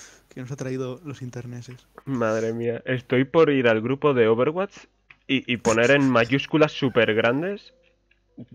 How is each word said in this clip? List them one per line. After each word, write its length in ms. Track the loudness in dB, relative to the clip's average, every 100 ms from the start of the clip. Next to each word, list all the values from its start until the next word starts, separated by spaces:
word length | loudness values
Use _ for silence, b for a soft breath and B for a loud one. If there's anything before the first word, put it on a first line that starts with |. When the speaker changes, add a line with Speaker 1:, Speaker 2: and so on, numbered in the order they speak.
| B B _
Speaker 1:
que 120 | -16
nos 100 | -14
ha 60 | -10
traído 440 | -8 -8 -8 -10
los 180 | -14 -14
interneses. 640 | -14 -12 -14 -16 -16 -20 _ -18
Speaker 2:
Madre 480 | -8 -4 -2 -2 -4
mía, 300 | -4 -6 -6
estoy 400 | -6 -8 -2 -2
por 240 | 2 4 4
ir 180 | 4 2
al 120 | 2
grupo 320 | 0 -2 0
de 140 | 2 4
Overwatch 500 | 4 0 -2 -8 -12 -20 _ -20 _ -4
y, 220 | -4 -2
y 40 | -2
poner 340 | 0 2 4
en 180 | 4 4
mayúsculas 640 | 2 2 -2 0 2 2
súper 420 | 0 -2 2 2
grandes: 600 | 2 0 0 -4 -8 -14 _ _ _ _ _ _ -20 -20